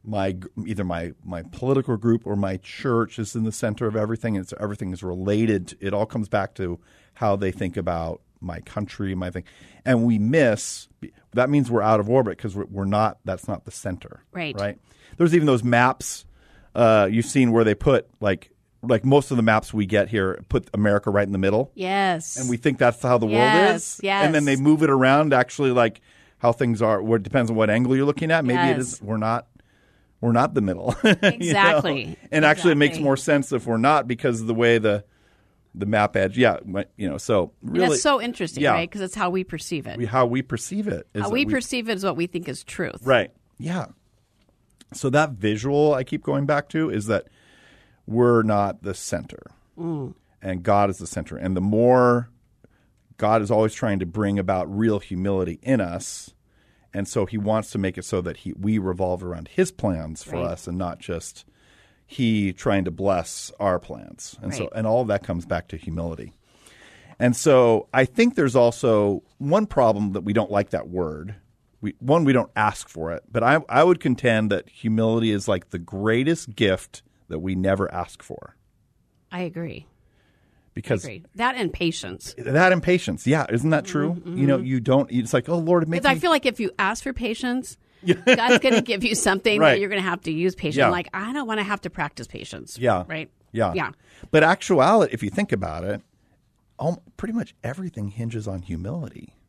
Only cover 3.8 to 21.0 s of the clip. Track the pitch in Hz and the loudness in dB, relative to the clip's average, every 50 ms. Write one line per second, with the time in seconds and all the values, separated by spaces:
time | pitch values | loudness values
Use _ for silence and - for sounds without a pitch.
3.8 | 120 110 104 110 107 107 113 113 - 113 104 95 92 - - - 104 101 104 - | -4 -4 -2 -2 -2 -2 -4 -6 -4 -4 -4 -4 -6 -10 -10 -8 -8 -8 -8 -8
4.8 | - 92 90 87 95 90 87 92 92 101 104 107 113 110 104 95 90 - - _ | -8 -8 -8 -8 -8 -8 -8 -4 -2 0 2 2 2 2 2 0 -2 -6 -14 _
5.8 | 95 98 95 101 110 - - 117 107 - - 104 95 - _ - 95 87 87 - | -6 -4 -2 -2 -2 -4 -4 -8 -6 -2 -2 -2 -2 -4 _ -8 -6 -6 -6 -10
6.8 | _ _ _ _ _ _ _ - 123 107 98 98 101 95 90 - 101 90 85 101 | _ _ _ _ _ _ _ -2 0 0 0 0 0 -4 -4 -4 -6 -6 -4 -4
7.8 | 85 90 85 82 82 82 82 - _ _ _ _ - 90 80 85 - - - 107 | -4 -4 -4 -4 -4 -6 -8 -10 _ _ _ _ -12 -10 -10 -12 -14 -12 -8 -8
8.8 | 104 - - - 104 95 95 90 90 90 85 90 87 - _ - - - _ - | -8 -8 -8 -8 -6 -6 -4 -6 -6 -6 -8 -10 -12 -14 _ -20 -20 -20 _ -8
9.8 | _ 127 127 117 117 120 113 104 104 113 143 165 139 117 107 101 - - - - | _ 0 2 4 4 2 2 2 2 2 4 4 4 4 2 0 -4 -12 -12 -14
10.8 | - _ _ _ - - _ _ _ _ - 120 127 135 147 147 131 113 117 110 | -16 _ _ _ -20 -20 _ _ _ _ 0 0 2 4 4 2 2 4 2 2
11.8 | 101 110 110 107 101 107 123 135 123 101 85 - - 107 92 101 95 - 95 98 | 4 4 2 2 2 2 2 2 2 0 -4 -6 -8 -8 -6 -6 -8 -8 -6 -4
12.8 | 95 98 104 104 110 104 - _ _ - 92 90 - - 101 - _ - - - | -2 0 2 2 0 0 -2 _ _ -8 -8 -8 -6 -8 -10 -8 _ -16 -18 -10
13.8 | - 101 90 82 - - - - _ _ - 180 165 147 127 98 101 104 - _ | -8 -8 -10 -8 -12 -20 -20 -20 _ _ -10 -8 -8 -8 -6 -4 -6 -6 -6 _
14.8 | _ _ _ _ _ - - - 170 165 165 175 156 147 131 117 110 120 120 120 | _ _ _ _ _ -20 0 2 2 4 4 4 4 4 2 2 2 2 4 4
15.8 | 123 127 135 _ - - - - - - _ _ _ _ _ - - _ _ - | 4 4 2 _ -10 -12 -12 -14 -16 -20 _ _ _ _ _ -20 -20 _ _ 4
16.8 | 120 110 110 107 101 95 107 113 113 - - 143 131 120 113 117 113 110 104 - | 4 6 6 6 4 4 2 0 -2 2 2 4 4 6 6 4 4 4 2 2
17.8 | - 147 135 110 - _ _ _ 107 101 95 87 - _ _ _ _ _ _ _ | 2 4 4 4 0 _ _ _ 0 0 0 0 -4 _ _ _ _ _ _ _
18.8 | - 120 120 110 117 135 139 143 135 - 135 120 110 113 107 110 - - - 107 | 0 0 0 2 4 4 4 4 4 2 0 2 4 4 4 2 0 -2 -4 -4
19.8 | 104 92 107 101 98 95 110 104 95 95 92 - - _ - 123 - - - 104 | -2 0 2 0 0 0 0 -2 -2 -2 -4 -6 -6 _ -2 -2 -2 -2 -2 0
20.8 | 104 104 101 101 | 2 2 2 2